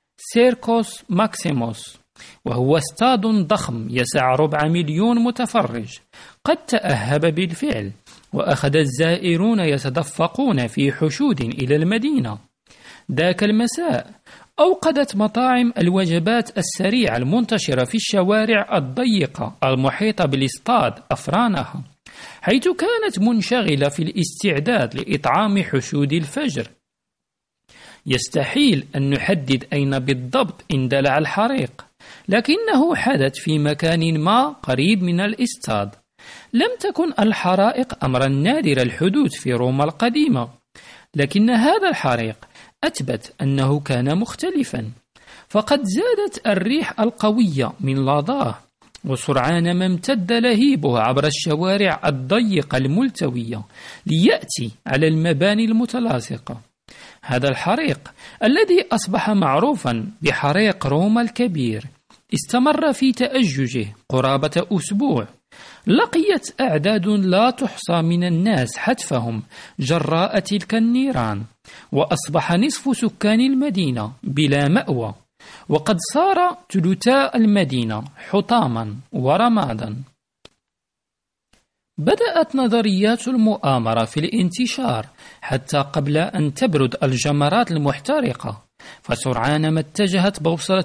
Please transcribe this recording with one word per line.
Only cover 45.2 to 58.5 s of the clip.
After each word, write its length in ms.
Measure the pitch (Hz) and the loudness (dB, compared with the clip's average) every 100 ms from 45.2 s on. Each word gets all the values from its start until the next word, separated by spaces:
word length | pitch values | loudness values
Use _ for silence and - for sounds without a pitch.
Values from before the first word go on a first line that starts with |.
| - - - | -20 -20 -4
فقد 320 | 214 214 285 | -2 2 0
زادت 640 | 226 208 466 427 415 - 226 | 0 0 0 0 -2 -4 -2
الريح 540 | 196 190 294 - - | 0 2 0 -2 -2
القوية 720 | 220 - 214 214 208 139 117 - | -2 0 0 2 2 2 -2 -2
من 180 | 135 135 | -2 0
لظاه، 600 | 135 147 156 277 113 - - _ _ - | 2 2 0 -2 -2 -4 -14 _ _ -12
وسرعان 760 | 147 131 - 135 127 170 170 175 | -6 -4 0 0 2 2 2 2
ما 80 | 185 | 0
امتد 460 | 175 - 262 175 | 0 0 -2 0
لهيبه 640 | 233 247 214 277 262 143 120 | 2 2 4 4 4 2 2
عبر 280 | 113 131 151 | 2 2 2
الشوارع 760 | 147 170 151 185 202 196 156 - | 0 -2 0 0 2 2 0 -2
الضيقة 720 | 135 131 214 226 180 - 131 | -2 0 0 2 0 0 0
الملتوية 840 | 135 170 262 - 147 123 113 110 - - - - - | 0 0 0 -2 -4 -4 -6 -8 -10 -18 -20 -10 -2
ليأتي 640 | 160 202 - - - 117 - - | 2 4 2 -2 -8 -8 -10 -4
على 220 | 131 160 | 0 2
المباني 560 | 160 165 143 190 208 | 2 0 2 2 2
المتلاصقة. 960 | 226 226 240 247 233 127 - 135 - 117 - _ _ - - - | 2 0 0 -2 -2 -2 -4 -10 -12 -16 -18 _ _ -20 -20 -16
هذا 240 | - 127 139 | -4 -2 0
الحريق 640 | 131 165 240 311 - - - - - | -2 -2 0 -2 -4 -8 -20 -20 -2
الذي 420 | 220 | 2